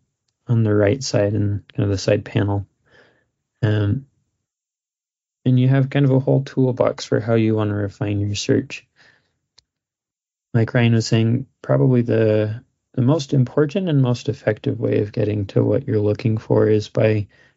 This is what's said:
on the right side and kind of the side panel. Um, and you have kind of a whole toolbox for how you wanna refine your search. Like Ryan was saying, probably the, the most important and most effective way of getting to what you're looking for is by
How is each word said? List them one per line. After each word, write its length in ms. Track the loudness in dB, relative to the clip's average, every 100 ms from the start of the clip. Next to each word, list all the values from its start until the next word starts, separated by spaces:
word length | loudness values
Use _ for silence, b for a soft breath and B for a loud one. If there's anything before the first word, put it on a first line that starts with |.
| _ _ _ _ -2
on 160 | 0
the 120 | 2 2
right 260 | 2 0
side 320 | -2 -2 0
and 320 | 0 -2 -4 -6
kind 160 | -4 -2
of 40 |
the 80 | -2
side 280 | 0 -2 0
panel. 420 | -4 -2 -4 -6 _ _ b b b b _ _ -4
Um, 440 | -2 0 0 -2 -6 _ _ _ _ _ _ _ _ _ _ _ _ _ 0
and 140 | 2
you 80 | 4
have 220 | 2 2
kind 160 | 2 2
of 60 |
a 80 | 2
whole 220 | 2 0
toolbox 600 | 0 -2 0 0 0 -2
for 160 | -4 -2
how 160 | 0 2
you 200 | 2 0
wanna 200 | -2 -2
refine 440 | -6 -6 -4 -2
your 160 | -4 -4
search. 520 | -2 -2 -2 -12 _ b b b b b _ _ _ _ _ _ _ _ _ _ _
Like 200 | -2 0
Ryan 200 | 2 2
was 140 | 2 2
saying, 400 | 2 2 0 -6 _
probably 400 | -2 2 2 2
the, 640 | 2 2 2 2 0 -6 -14 _ _
the 80 | -2
most 320 | 0 0 0
important 560 | 0 0 0 0 -2 0
and 120 | 0
most 280 | 2 -2 -4
effective 500 | -6 -4 -4 -4 -4
way 200 | -2 -2
of 100 | -2
getting 360 | -2 -2 -2 -2
to 160 | 0
what 220 | 0 0 0
you're 140 | -2
looking 380 | 0 0 -2 -2
for 320 | 0 2 4
is 180 | 2 0
by 400 | 0 2 0 -4 b b